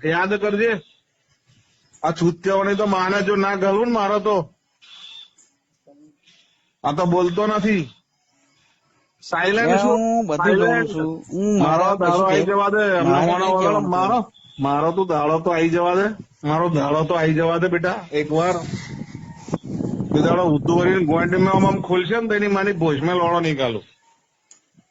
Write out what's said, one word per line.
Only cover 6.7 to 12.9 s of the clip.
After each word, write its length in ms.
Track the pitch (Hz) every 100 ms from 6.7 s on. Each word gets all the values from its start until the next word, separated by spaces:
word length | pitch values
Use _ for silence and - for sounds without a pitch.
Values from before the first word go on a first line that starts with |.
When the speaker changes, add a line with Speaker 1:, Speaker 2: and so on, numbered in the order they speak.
| _
Speaker 1:
આ 80 | 139
તો 140 | 147 180
બોલતો 420 | 175 175 175 214
નથી. 420 | 214 214 202 131 - _ _ _ _ _ _ _ _ _ _ _ _
સાયલેન્ટ 480 | - 170 180 214 226
Speaker 2:
યાર, 100 | 190
Speaker 1:
છું. 120 | 202
Speaker 2:
હું 360 | 226 226 233 202
બધું 280 | 151 190 196
જોઉં 120 | 226
Speaker 1:
સાયલેન્ટ. 220 | 233 220
Speaker 2:
છું. 340 | 160 160 160 -
હું 280 | 170 208 202
Speaker 1:
મારો 240 | - 160
Speaker 2:
મારા 120 | 190 196
Speaker 1:
દાડો 180 | 175
Speaker 2:
કશું 140 | 175 190
Speaker 1:
આઈ 120 | 156
Speaker 2:
કે-, 60 | 180
Speaker 1:
જવા 240 | 202 202
દે. 80 | 208
હમણાં 320 | 208